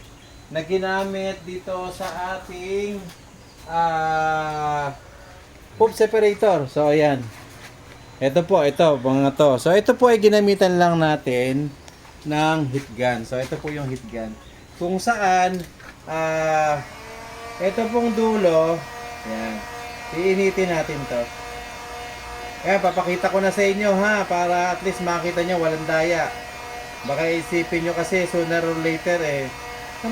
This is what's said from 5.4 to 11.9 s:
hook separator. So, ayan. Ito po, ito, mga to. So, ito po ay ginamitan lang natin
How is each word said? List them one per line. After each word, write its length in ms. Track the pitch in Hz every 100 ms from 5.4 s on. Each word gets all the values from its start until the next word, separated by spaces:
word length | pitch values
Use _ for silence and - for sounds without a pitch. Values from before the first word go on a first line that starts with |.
| - - - -
hook 160 | 220 -
separator. 720 | 220 220 214 202 214 165 135
So, 240 | 151 147
ayan. 320 | 151 147 131 117 - - - - - - - - -
Ito 240 | 135 151
po, 160 | 165 190
ito, 400 | 143 139 165 139
mga 320 | 127 135 139 135
to. 160 | 147 127
So, 160 | 160
ito 240 | 196 208 254
po 160 | 247
ay 80 | 226
ginamitan 560 | 208 208 202 196 185 180
lang 240 | 175 165
natin 720 | 156 151 139 123 127 135 147 135 -